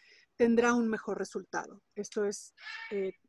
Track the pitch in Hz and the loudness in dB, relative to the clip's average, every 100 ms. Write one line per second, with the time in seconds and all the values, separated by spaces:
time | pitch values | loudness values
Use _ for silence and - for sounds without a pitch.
0 | _ - _ - 233 233 240 240 226 220 | _ -20 _ 2 4 6 6 4 2 -2
1 | - 196 190 190 180 170 - 202 _ - | -4 -6 -6 -8 -6 -8 -8 -14 _ -12
2 | 196 220 208 202 - - - - - 415 | -8 -4 -2 -4 -12 -18 -14 -12 -8 -4
3 | 381 - | -4 -8